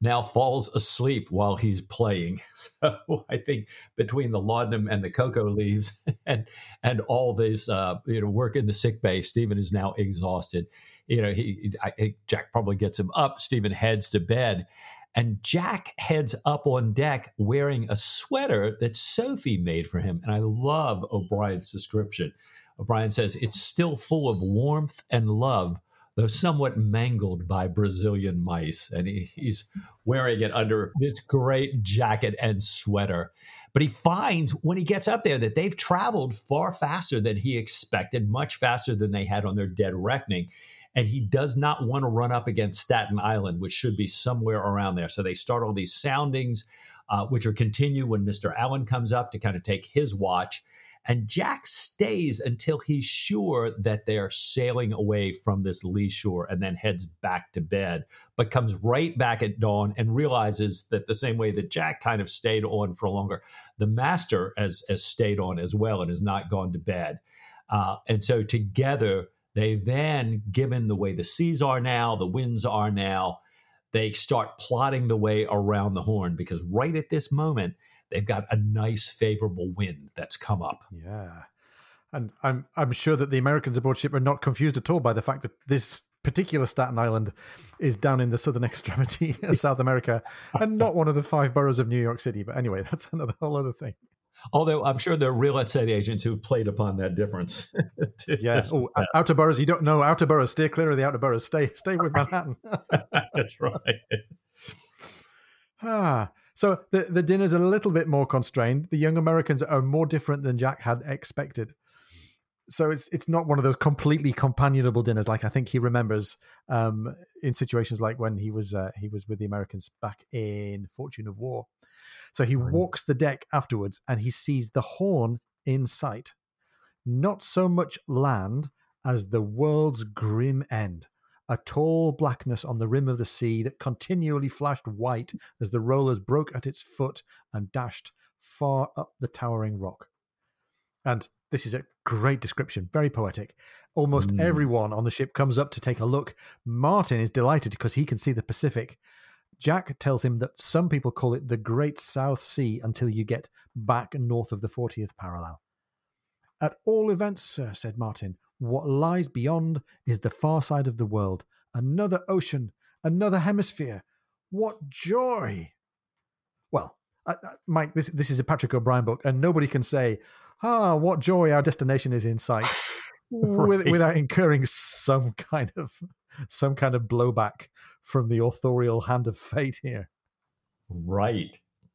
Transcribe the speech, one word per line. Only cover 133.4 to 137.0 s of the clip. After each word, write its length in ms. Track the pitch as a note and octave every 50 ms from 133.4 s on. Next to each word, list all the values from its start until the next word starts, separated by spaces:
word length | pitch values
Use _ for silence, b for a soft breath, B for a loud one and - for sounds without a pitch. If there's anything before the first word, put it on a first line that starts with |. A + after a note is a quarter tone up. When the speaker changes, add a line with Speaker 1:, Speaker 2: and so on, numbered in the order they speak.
| B2 A#2 A2+ A2+ A2
Speaker 2:
that 160 | - - -
continually 680 | - C3+ A2+ - - - F#3 F3 D#3+ D#3 D3 C#3+ C#3 C3
flashed 380 | - - C#3+ C#3+ C#3 - -
white 460 | A2+ G#2 G#2 A#2+ B2+ B2 A2+ A#2+ - - - B B B B
as 100 | A#2 F#2+
the 100 | A#2 A#2
rollers 400 | A2+ B2 C3 C#3 C3+ C3 B2 G2+
broke 340 | G2 - C3+ D3+ D3+ - -
at 120 | B2 - C3+
its 120 | C3 -
foot 440 | - - - -